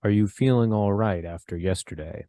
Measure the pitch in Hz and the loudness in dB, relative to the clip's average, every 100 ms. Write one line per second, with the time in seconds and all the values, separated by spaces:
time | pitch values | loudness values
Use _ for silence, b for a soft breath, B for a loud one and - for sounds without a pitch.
0 | 104 104 104 - 131 123 117 107 101 101 | 2 2 2 2 2 2 2 2 2 2
1 | 110 92 85 85 - 87 90 92 - 80 | 0 -2 -6 -12 -10 -6 -2 -2 -6 -12
2 | 78 - | -12 -12